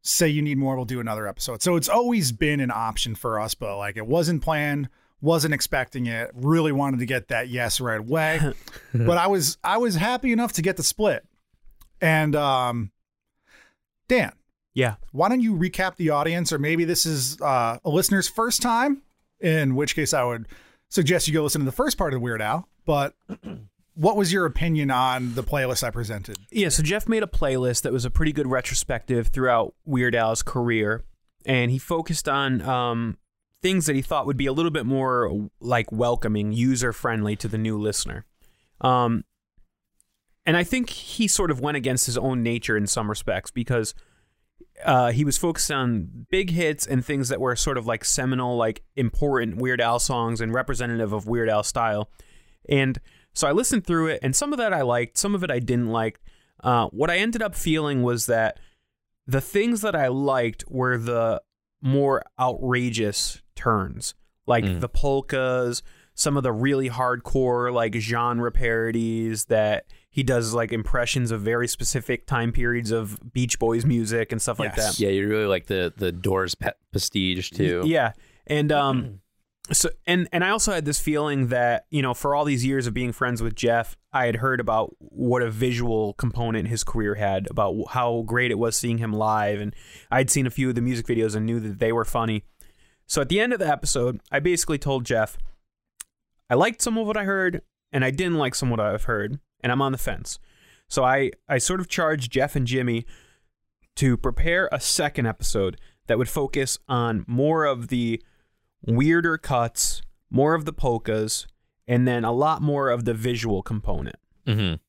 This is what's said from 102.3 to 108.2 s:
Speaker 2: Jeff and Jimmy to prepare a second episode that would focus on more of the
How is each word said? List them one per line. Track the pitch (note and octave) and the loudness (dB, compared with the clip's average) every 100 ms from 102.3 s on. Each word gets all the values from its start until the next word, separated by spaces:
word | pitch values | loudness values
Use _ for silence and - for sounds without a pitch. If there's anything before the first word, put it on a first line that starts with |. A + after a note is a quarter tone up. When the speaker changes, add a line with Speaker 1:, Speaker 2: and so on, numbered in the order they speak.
Speaker 2:
Jeff | C3 C#3+ | 0 0
and | D3 A#2+ | 0 0
Jimmy | C3 B2+ A#2 A#2 - _ _ _ _ _ _ _ - | 0 0 -2 -4 -16 _ _ _ _ _ _ _ 0
to | C3+ A#2+ | 2 4
prepare | C3+ A#2 E3 F3 F#3+ | 2 2 4 4 2
a | C3+ | 0
second | - - D3 - A#2 | 0 0 0 0 -2
episode | A2+ B2 G#2+ F#2+ - - _ - | 0 0 2 0 -2 -18 _ -2
that | A2+ | 0
would | B2 | 2
focus | - C3+ C#3+ C3 - - | -2 -2 -2 -2 -4 -2
on | B2 A#2 A2 - | 0 0 -2 -2
more | A#2+ D3 D#3+ | 0 2 2
of | D3+ B2+ A#2 | 2 0 -2
the | B2+ A#2 A2+ | -2 0 -2